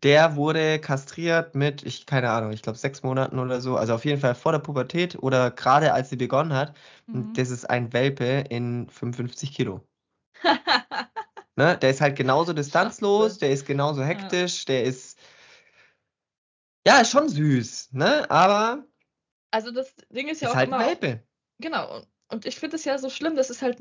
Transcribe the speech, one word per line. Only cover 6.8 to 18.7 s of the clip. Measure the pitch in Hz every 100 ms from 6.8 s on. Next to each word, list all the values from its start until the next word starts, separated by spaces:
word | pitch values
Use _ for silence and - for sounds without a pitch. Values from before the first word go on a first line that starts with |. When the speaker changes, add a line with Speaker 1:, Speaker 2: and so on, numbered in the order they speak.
| - - -
Speaker 1:
Und | 127 107 117
Speaker 2:
Mhm. |
Speaker 1:
das | 127
ist | 120 -
ein | 123 117
Welpe | 123 139 139 123 135 -
in | 120 120 120 -
fünfundfünfzig | - 120 120 120 - 139
Kilo. | - 110 95 - _ _ _ _
Speaker 2:
<laughs> | - 339 294 - 254 - - - 440 - - - -
Speaker 1:
Ne? | 156 -
Der | 135
ist | 131
halt | 147 139
genauso | 131 143 170
distanzlos, | 151 143 165 220 - 202 208 220 -
Speaker 2:
Schwachsinn. |
Speaker 1:
der | 143
ist | 139 143
genauso | 139 147 139
Speaker 2:
Ja. | 139
Speaker 1:
hektisch, | 202 196 180 180 - -
der | 131
ist, | 123 127 - - - - - - _ _ _ _ _ _ _ _ _ _ _ _ 190
ja, | 269
ist | 220
schon | 269 302
süß, | 147 151 127 110 - -
ne? | 131 180 302 -
Aber | 160 190 202 226